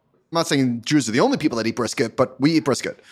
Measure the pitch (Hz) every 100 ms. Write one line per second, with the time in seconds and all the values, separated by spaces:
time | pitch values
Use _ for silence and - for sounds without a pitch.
0 | _ _ _ 165 165 147 131 117 - 151
1 | 113 113 226 277 151 113 110 117 110 -
2 | 113 - 127 - 143 160 143 117 - -
3 | -